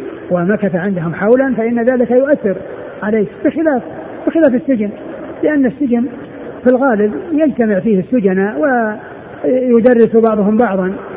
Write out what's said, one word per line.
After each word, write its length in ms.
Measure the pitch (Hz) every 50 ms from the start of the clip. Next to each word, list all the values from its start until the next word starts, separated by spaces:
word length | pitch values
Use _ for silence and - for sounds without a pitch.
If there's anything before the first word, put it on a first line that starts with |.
| - - - - - -
ومكث 440 | 180 175 170 185 214 202 202 190 156
عندهم 380 | 175 175 208 196 180 160 170 151
حولاً، 400 | - 185 208 240 262 269 269 247
فإن 220 | - 220 233 240 233
ذلك 320 | 226 240 262 247 247 202
يؤثر 440 | 240 254 269 285 294 277 - 202 185 - - - - - - - - - -
عليه، 220 | 214 220 220 196 - - - -
بخلاف، 380 | 294 - 294 320 311 277 240 - - - - - - - - -
بخلاف 280 | 320 - 330 320 277 233
السجن، 340 | 240 - - 269 208 214 202 - - - - - - - - - - -
لأن 220 | 294 302 285 262
السجن 400 | 240 - - 294 233 240 233 240 285 - - - - - - - - - - -
في 60 | 247
الغالب 440 | 262 233 269 277 220 202 208 208 233 311 - - 320
يجتمع 460 | 294 320 294 - - 233 214 208 185
فيه 200 | 180 226 208 185
السجناء 600 | 180 - 247 254 185 190 185 190 196 208 233 294 311 285 254 240 226 214 214 - - - - - - - - - -
ويدرس 680 | 285 254 262 254 254 233 233 202 254 247 233 226 - - 226 220 226
بعضهم 280 | 214 214 196 202 214
بعضاً 360 | 220 240 208 196 190 180 185 202 - - - -